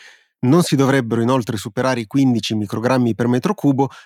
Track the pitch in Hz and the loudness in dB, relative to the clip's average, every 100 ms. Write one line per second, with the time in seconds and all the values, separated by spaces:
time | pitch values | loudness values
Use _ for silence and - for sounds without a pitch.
0 | - - _ _ 123 165 170 139 135 139 | -20 -20 _ _ 2 4 4 2 2 2
1 | 117 117 117 131 110 110 113 127 127 123 | 0 0 0 0 -2 -6 -8 -4 -2 -2
2 | 110 139 135 117 - 107 104 107 120 131 | -2 0 2 2 -2 -4 -4 -4 0 2
3 | 120 104 120 123 165 208 143 135 135 - | 0 0 0 0 -2 0 0 0 -2 -6